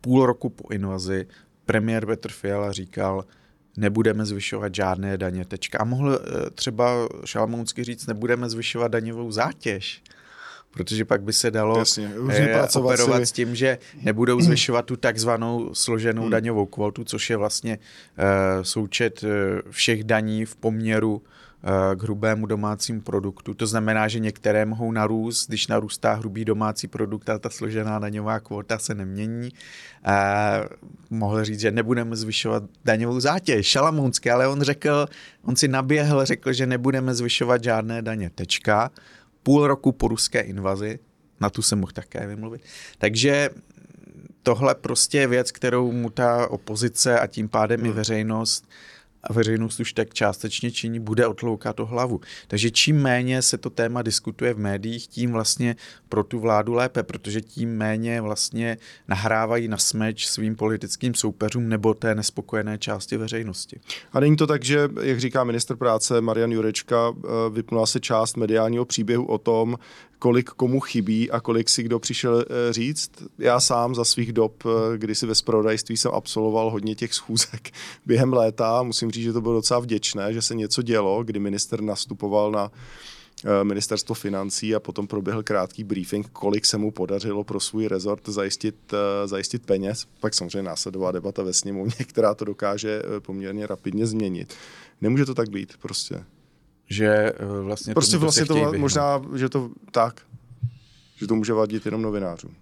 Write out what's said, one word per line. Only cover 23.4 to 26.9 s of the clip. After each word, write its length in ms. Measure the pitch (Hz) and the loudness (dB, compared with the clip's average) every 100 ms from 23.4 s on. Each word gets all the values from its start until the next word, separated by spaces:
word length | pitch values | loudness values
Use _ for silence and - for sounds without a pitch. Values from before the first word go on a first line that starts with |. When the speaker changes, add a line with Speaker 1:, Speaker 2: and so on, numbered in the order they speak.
| - | -10
Speaker 1:
To 120 | 107 110 | -4 -2
znamená, 420 | 113 107 110 107 | 0 2 2 2
že 100 | 113 | 0
některé 460 | 110 104 107 107 107 | -4 0 2 4 2
mohou 260 | 110 117 | 0 -2
narůst, 560 | 113 107 110 113 110 - | 0 0 0 -2 -2 -4
když 180 | 110 - | -4 0
narůstá 460 | 110 107 - 113 | 0 0 -2 0
hrubý 300 | 107 110 101 | 0 -2 -4
domácí 440 | 110 107 107 104 | 0 0 0 -2
produkt, 400 | - | -8